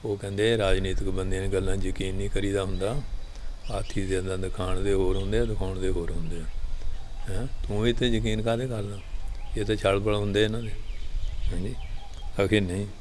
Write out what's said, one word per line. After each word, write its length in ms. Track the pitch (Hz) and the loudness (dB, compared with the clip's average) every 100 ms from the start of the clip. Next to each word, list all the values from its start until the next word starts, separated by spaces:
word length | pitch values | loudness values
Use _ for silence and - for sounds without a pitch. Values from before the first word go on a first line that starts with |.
| 117 | -4
ਉਹ 120 | 101 | -4
ਕਹਿੰਦੇ, 400 | 98 98 110 117 | -4 0 2 4
ਰਾਜਨੀਤਿਕ 520 | 98 95 95 95 98 | 4 4 2 0 0
ਬੰਦਿਆਂ 320 | 92 92 92 | 0 0 0
ਦੀਆਂ 120 | 95 | 2
ਗੱਲਾਂ 220 | 95 95 95 | 0 2 2
ਯਕੀਨ 400 | 95 92 95 95 | 0 0 -2 0
ਨਹੀਂ 140 | 101 | 0
ਕਰੀਦਾ 340 | 98 101 98 | 2 2 0
ਹੁੰਦਾ, 380 | 95 92 98 139 - - - - - - - | 0 0 0 0 -2 -4 -6 -6 -8 -6 -4
ਹਾਥੀ 300 | 101 - - | -4 -2 -2
ਦੇ 200 | 95 92 | 0 0
ਦੰਦ 320 | 95 95 92 | 0 -2 -2
ਖਾਣ 260 | - 92 92 | -2 0 2
ਦੇ 140 | 101 | 2
ਹੋਰ 240 | 98 92 92 | 4 4 2
ਹੁੰਦੇ 220 | 95 110 | 2 2
ਆ, 60 | 120 | 2
ਦਿਖਾਉਣ 340 | 95 95 92 | 0 0 0
ਦੇ 100 | 92 | 0
ਹੋਰ 220 | 87 85 | 0 0
ਹੁੰਦੇ 260 | 82 80 82 | 0 0 -2
ਆ। 60 | 80 - - - - - - - - | -2 -2 0 0 0 0 -4 -4 -2
ਹੈਂ, 180 | 95 131 - - | -2 0 -2 -2
ਤੂੰ 140 | 101 | 2
ਵੀ 120 | 113 | 2
ਤੇ 140 | 120 123 | 2 2
ਯਕੀਨ 340 | 110 110 107 | 2 2 0
ਕਾਹਦੇ 260 | 113 117 131 | 0 0 -2
ਕਰਦਾ? 320 | 113 101 98 - - - - - - | -4 -6 -8 -6 -4 -4 -4 -4 -2
ਇਹ 80 | 104 | 0
ਤਾਂ 100 | 110 | 2
ਛਲ 240 | 98 101 | 4 2
ਬਲ 160 | 104 104 | 2 2
ਹੁੰਦੇ 280 | 101 101 | 2 4
ਇਹਨਾਂ 180 | 107 110 | 4 2
ਦੇ। 100 | 113 - - - - - - - - | -4 -4 -4 -2 -2 0 0 0 0
ਹਾਂਜੀ, 220 | 85 98 123 - - - - - - | 0 -2 -4 -6 -6 -6 -8 -6 0
ਆਖੇ 160 | 98 107 | 4 4
ਨਹੀਂ। 280 | 95 92 101 - | 2 -2 -6 -8